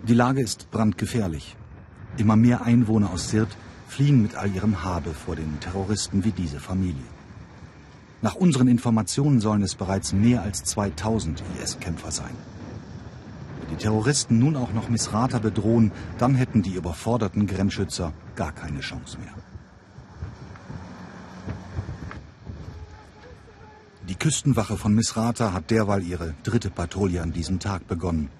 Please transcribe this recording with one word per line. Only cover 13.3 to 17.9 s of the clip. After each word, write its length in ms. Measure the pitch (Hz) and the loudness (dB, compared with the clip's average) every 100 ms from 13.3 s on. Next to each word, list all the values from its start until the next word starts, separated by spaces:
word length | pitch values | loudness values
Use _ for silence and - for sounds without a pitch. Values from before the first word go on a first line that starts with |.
| - - - | -14 -14 -12
Wenn 100 | - | -10
die 120 | 78 | -4
Terroristen 560 | 107 110 117 147 - 117 | 0 2 2 0 4 4
nun 180 | 135 147 | 6 2
auch 160 | 120 | -2
noch 160 | 107 107 | -2 0
Misrata 500 | 113 - 104 127 120 | -2 0 0 2 2
bedrohen, 540 | 107 92 104 117 107 - - - | 0 0 2 4 4 2 -12 0
dann 160 | 123 | 2
hätten 280 | 131 127 110 | 4 4 2
die 120 | 95 | 2
überforderten 720 | 92 85 80 110 120 104 104 101 | -2 -4 -4 -2 0 0 0 0
Grenzschützer 680 | 90 98 - 92 | 2 0 0 -4